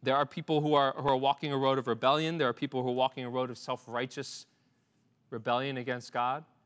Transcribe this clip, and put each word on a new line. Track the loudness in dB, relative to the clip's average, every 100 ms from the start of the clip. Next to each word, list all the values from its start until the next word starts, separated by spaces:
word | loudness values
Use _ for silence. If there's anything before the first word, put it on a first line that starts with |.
there | 2 2
are | 2
people | -4 0 2
who | 4
are, | 4 4 2
who | 0
are | 2
walking | 2 0 -2
a | 0
road | 2 2
of | 0
rebellion. | 2 4 4 2 0
There | 0
are |
people | 0 -4 -2
who | -2
are |
walking | 0 0 -2
a | -6
road | -4 -4
of | -6
self-righteous | -8 -8 -6 -6 -6 -6 -10 -12 -18 _ _ _ _ _ _ _ _
rebellion | -8 0 0 0 -4
against | -4 -6 -4
God. | -2 -2 -2 -8 _